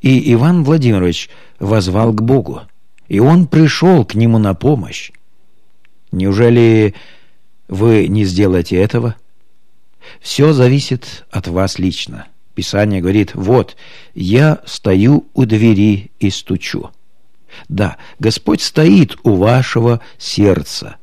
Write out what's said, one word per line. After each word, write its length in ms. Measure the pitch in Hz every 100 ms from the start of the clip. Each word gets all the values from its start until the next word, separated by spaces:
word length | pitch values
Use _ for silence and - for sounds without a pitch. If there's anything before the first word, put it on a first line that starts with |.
И 320 | 131 131 110
Иван 320 | 117 147 175
Владимирович 640 | 139 160 127 101 90 82 - - - -
воззвал 520 | 95 110 90 95 117
к 100 | 107
Богу, 400 | 113 135 80 65 - - - - -
и 120 | 98
он 260 | 127 170 165
пришел 580 | 165 156 - 170 175
к 100 | 110
нему 240 | 107 117 113
на 160 | 104
помощь. 580 | 90 131 143 82 - - - - - - - - - - - -
Неужели 840 | 90 95 98 117 120 117 110 104 - - - - - - - -
вы 400 | 95 113 110 87
не 160 | 104
сделаете 520 | 98 90 101 92 82 90
этого? 400 | 107 117 117 - - - - - - - - - - -
Все 320 | - - 147
зависит 720 | 147 123 139 - 127 - - -
от 160 | - 90
вас 320 | 87 95 -
лично. 480 | 92 85 - - - - -
Писание 460 | - - 101 107 98
говорит: 340 | 87 104 101
"Вот, 420 | - 98 127 - - - - -
я 460 | - 90 113 151 151 -
стою 600 | - 104 95 113 147 -
у 100 | - 127
двери 640 | 110 113 101 107 98 101 -
и 120 | 101
стучу". 600 | - - 95 - - - - - - - - - - -
Да, 280 | 151 92 - - -
Господь 440 | 110 - - -
стоит 540 | - - 160 196 139 -
у 120 | - 98
вашего 640 | 104 127 127 117 117 117 - -
сердца 760 | - - 101 - 71 - - -